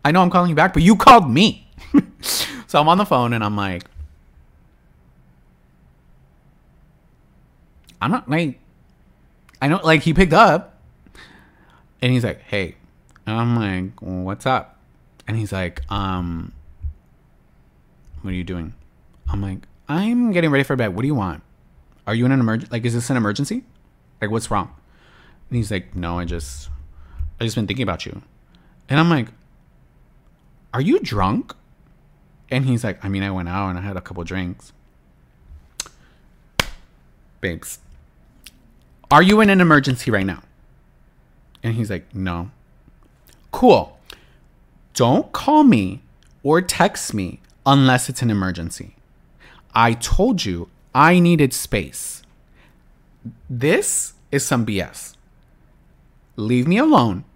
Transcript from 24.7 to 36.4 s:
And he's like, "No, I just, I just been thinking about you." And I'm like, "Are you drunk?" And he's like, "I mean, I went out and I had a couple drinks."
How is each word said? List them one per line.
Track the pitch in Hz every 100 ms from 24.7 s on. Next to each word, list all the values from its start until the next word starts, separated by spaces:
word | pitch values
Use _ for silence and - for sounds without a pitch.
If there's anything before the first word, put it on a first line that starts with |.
| - _ _ _ _ - - -
And | 120
he's | 107
like, | 98 - 92
"No, | 85 87
I | 85
just, | 85 82 - - - - - - - - -
I |
just | 117 117
been | 101
thinking | 127
about | 104 87
you." | - - - _ _ - _ _ -
And | 139
I'm | 170
like, | 156 107 - _ _ _ _ _ _ _ _ _ _ _ _ _
"Are | 117
you | 156 349
drunk?" | - 101 92 170 - - _ _ _ _ _ _ _ _ _
And | 131 131
he's | 120
like, | 117 90
"I | 101
mean, | 98
I | 98
went | 92 87
out | 92 98
and | 90
I |
had | 101 92
a |
couple | - 90
drinks." | 85 92 90 92 - _ _ _ _ _ _ _ - - - _ - _ _ _ _ _